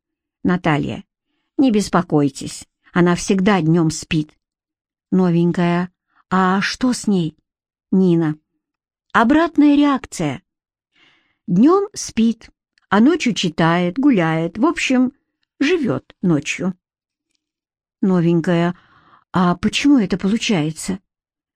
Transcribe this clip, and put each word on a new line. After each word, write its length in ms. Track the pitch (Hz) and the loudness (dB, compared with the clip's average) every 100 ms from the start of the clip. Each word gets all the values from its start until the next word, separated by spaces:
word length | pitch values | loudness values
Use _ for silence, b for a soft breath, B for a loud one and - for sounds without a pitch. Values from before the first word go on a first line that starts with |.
| _ _ _ _ | _ _ _ _
Наталья: 640 | - 180 175 147 139 120 - _ _ _ _ - | -4 -2 0 -2 -4 -10 -14 _ _ _ _ 0
«Не 120 | 262 | 2
беспокойтесь, 960 | 208 196 180 170 156 143 - 147 - - _ b | 2 0 -2 0 0 0 -4 -12 -14 -20 _ b
она 200 | - 175 | 0 0
всегда 460 | 175 - 196 190 196 | 0 -2 0 0 0
днём 300 | 156 170 160 | 2 2 0
спит». 480 | 156 - 160 151 _ _ _ _ _ _ _ _ | -4 -6 -4 -4 _ _ _ _ _ _ _ _
Новенькая: 840 | 185 185 170 175 170 175 175 180 _ _ _ _ | 0 2 2 0 0 -2 -2 -6 _ _ _ _
«А 320 | 185 185 190 | -2 0 0
что 320 | - - 254 | -2 -2 -2
с 120 | 240 - | -2 -2
ней?» 300 | 196 160 - _ _ _ _ _ | 0 -2 -8 _ _ _ _ _
Нина: 460 | 190 190 170 160 151 _ _ _ _ _ _ _ | 2 4 2 0 -4 _ _ _ _ _ _ _
«Обратная 640 | 202 233 302 330 330 294 285 | 0 2 2 2 2 4 4
реакция. 680 | 285 262 - - 156 131 - _ _ _ _ _ _ _ _ _ - | 2 0 -4 -8 -6 -6 -14 _ _ _ _ _ _ _ _ _ -4
Днём 420 | 175 269 381 403 | 2 4 4 0
спит, 560 | - - - 226 226 - _ _ _ _ | -8 -8 -2 -2 -2 -10 _ _ _ _
а 120 | 196 | 2
ночью 340 | 240 302 247 | 4 2 -2
читает, 640 | 196 - - 165 170 175 180 | -4 -4 -2 0 0 -2 0
гуляет, 580 | 277 220 165 160 165 185 | 2 2 0 -2 -4 -2
в 80 | |
общем, 480 | 294 339 - 254 254 - _ _ _ - | -2 -2 -2 0 0 -4 _ _ _ -4
живёт 560 | 285 359 233 127 - _ | -2 0 -2 -6 -8 _
ночью». 520 | 185 151 - - 180 180 _ _ _ _ _ _ _ _ _ _ _ _ | -2 0 -2 -6 -8 -8 _ _ _ _ _ _ _ _ _ _ _ _
Новенькая: 720 | 202 185 165 170 160 170 170 175 b b b b _ | 0 0 2 0 0 0 -2 -6 b b b b _
«А 240 | 175 180 175 | -2 -2 0
почему 420 | 214 - 285 285 | -4 -2 2 2
это 200 | 185 196 | 2 -2
получается?» 840 | 196 226 - 196 151 160 - 185 _ _ _ _ _ | -2 -2 -2 -2 -2 -6 -10 -10 _ _ _ _ _